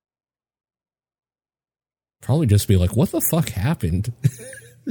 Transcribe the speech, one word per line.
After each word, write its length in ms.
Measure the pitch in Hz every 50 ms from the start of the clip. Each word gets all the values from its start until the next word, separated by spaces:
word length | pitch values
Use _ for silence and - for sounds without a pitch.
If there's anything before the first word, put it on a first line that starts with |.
| _ _ _ _ _ _ _ _ _ _ _ _ _ _ _ _ _ _ _ _ _ _ _ _ _ _ _ _ _ _ _ _ _ _ _ _ _ _ _ _ _ _ _ _
Probably 240 | - - 123 165 160
just 200 | 110 101 101 -
be 80 | - 101
like, 180 | 90 87 90 -
"What 160 | 113 165 -
the 100 | - 320
fuck 280 | - - - 170 - -
happened?" 640 | - 92 92 139 170 - - 82 82 90 107 123 117
<laughs> 60 | - - - - - - - - - - - - _ - 262